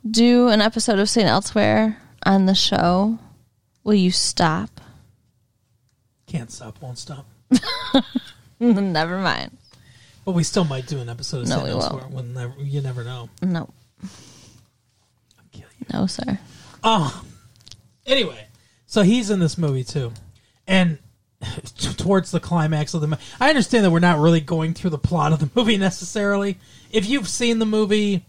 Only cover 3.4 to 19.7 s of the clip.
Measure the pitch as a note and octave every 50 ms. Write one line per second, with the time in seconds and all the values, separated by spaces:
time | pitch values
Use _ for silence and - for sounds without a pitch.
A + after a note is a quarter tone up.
3.4 | _ _ _ _ _ _ _ _ _ - G#3+ G3+ F#3 F3+ F#3 - - - - -
4.4 | F3+ D#3+ D#3 F3 G#3+ - _ - - - - - _ _ _ _ _ _ _ _
5.4 | _ _ _ _ _ _ _ _ _ _ _ _ _ _ _ _ _ - - D#3
6.4 | A#2+ A2+ - - B2 A2+ - - - B2+ B2 - - - D3+ C3 - _ _ _
7.4 | _ _ B3+ - - - C5 B4 - - - C4+ - - - B3+ - - - _
8.4 | _ _ _ _ A#3 A#3+ A3 G3+ G3+ F#3+ F3 D3+ D#3+ E3 F3+ F#3+ F#3+ E3+ D2+ B1
9.4 | C2 - - _ _ _ _ _ _ - - - - _ _ - - G3 F#3 F3
10.4 | D#3+ - - G#3 F3+ D3+ C3+ C3 B2+ - D3+ C3+ A#2+ A#2+ A#2+ A#2+ C#3 - - C3
11.4 | A#2+ - - - C2+ - D#2+ - D#2+ - - - - - C3+ B2+ B2 A#2+ B2 B2+
12.4 | A#2+ B2 C3 C#3+ C#3+ C#3+ C#3 D3 C3+ C3 B2+ B2 A#2 A#2+ B2+ B2 A#2 - _ -
13.4 | F3 F#3 F3 E3 - - _ _ _ _ _ _ - F#3+ - - - - - -
14.4 | - - _ - _ _ _ _ _ _ _ _ _ _ _ _ _ _ _ _
15.4 | _ _ _ - - _ _ _ B3 - - - F#3+ F#3 - - - - G3+ G3
16.4 | - - - - - - - - - A3 A3+ F#3+ D3+ C3 - - - - - -
17.4 | _ - _ _ _ - - - _ _ _ _ _ A#3+ C4 C#4 A3 D3+ - -
18.4 | - - _ _ _ _ _ _ _ _ - G#3+ G3+ F3+ A3+ B3+ A3+ G3 G#3+ F#3+
19.4 | F3 D3+ - - E3 D3